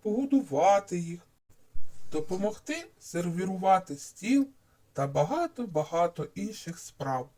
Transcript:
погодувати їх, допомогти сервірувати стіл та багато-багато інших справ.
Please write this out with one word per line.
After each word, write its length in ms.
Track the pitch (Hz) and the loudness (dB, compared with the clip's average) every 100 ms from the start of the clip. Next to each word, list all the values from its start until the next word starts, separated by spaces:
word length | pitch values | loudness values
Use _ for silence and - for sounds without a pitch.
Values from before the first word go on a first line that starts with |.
погодувати 960 | 220 214 277 269 180 139 180 202 196 180 | -2 -2 2 2 2 2 6 4 2 -6
їх, 220 | 170 170 _ _ _ - - - - - - | -6 -10 _ _ _ -20 -2 2 4 2 -2
допомогти 760 | 151 156 185 202 214 - 311 339 _ | -2 -2 -2 -2 -4 -6 -6 -6 _
сервірувати 960 | - 170 175 170 185 190 190 185 185 143 | -8 -4 -4 -2 -2 0 4 4 4 -12
стіл 520 | - - 202 277 269 - _ _ _ | -12 -10 2 2 2 -4 _ _ _
та 140 | - 139 | -4 -2
багато-багато 1200 | 143 151 311 339 - 240 156 151 165 170 - 151 | 0 0 0 -2 -4 -4 -2 -2 0 0 0 -10
інших 440 | - 202 214 - 170 | -8 -8 -8 -12 -14
справ. 520 | - - 139 - 127 | -16 -10 -4 -4 -6